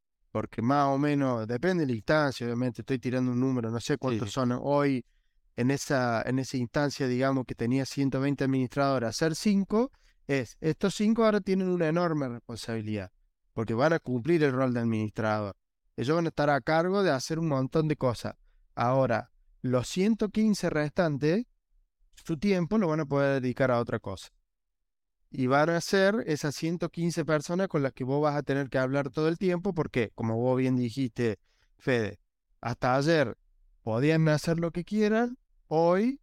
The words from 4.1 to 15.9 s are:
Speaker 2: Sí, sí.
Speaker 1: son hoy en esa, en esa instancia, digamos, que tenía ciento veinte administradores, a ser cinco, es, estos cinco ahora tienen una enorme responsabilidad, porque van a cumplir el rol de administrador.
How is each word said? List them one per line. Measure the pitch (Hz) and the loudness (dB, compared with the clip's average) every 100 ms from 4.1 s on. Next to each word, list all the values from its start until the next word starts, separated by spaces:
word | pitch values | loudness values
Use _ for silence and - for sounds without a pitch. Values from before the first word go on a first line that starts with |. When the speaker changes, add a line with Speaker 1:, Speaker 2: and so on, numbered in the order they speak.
| 110 101 | -2 -4
Speaker 2:
Sí, | |
sí. | |
Speaker 1:
son | 135 123 123 | -2 -2 -2
hoy | 139 143 143 131 - _ _ _ _ - | 0 0 2 -2 -6 _ _ _ _ -2
en | 120 | 0
esa, | 139 - 139 123 113 | 0 -2 0 0 -2
en | - 131 | -2 -4
esa | 123 131 | -4 -6
instancia, | 120 151 143 - 131 | -4 -2 -2 -2 -2
digamos, | 123 135 135 | 0 0 0
que | 120 | -4
tenía | - 117 135 | -4 0 0
ciento | 131 - 139 135 | -2 -2 -2 0
veinte | 139 139 | -2 0
administradores, | 135 135 127 143 139 135 113 | 0 0 0 0 0 0 -2
a | |
ser | - 160 | -2 -2
cinco, | 156 220 196 190 208 262 - _ _ - | 0 2 2 2 0 -2 -6 _ _ -4
es, | 139 117 - | -2 -4 -4
estos | 156 151 196 | -4 0 -2
cinco | - 214 226 220 | 0 0 4 2
ahora | 208 | 2
tienen | 196 190 185 | 0 -2 0
una | 180 160 | 0 0
enorme | 165 175 156 131 | 2 0 -2 -4
responsabilidad, | 117 - 117 - 113 107 107 92 _ _ _ _ | -8 -12 -12 -6 -6 -4 -6 -8 _ _ _ _
porque | - 110 | -6 -2
van | 113 151 | 2 2
a | 165 | 2
cumplir | - 123 120 175 | -2 -4 0 2
el | 147 | 4
rol | 127 131 | 2 0
de | 120 | 0
administrador. | 117 110 107 - 110 107 104 - _ _ _ | 0 0 -2 -2 -2 -2 -4 -10 _ _ _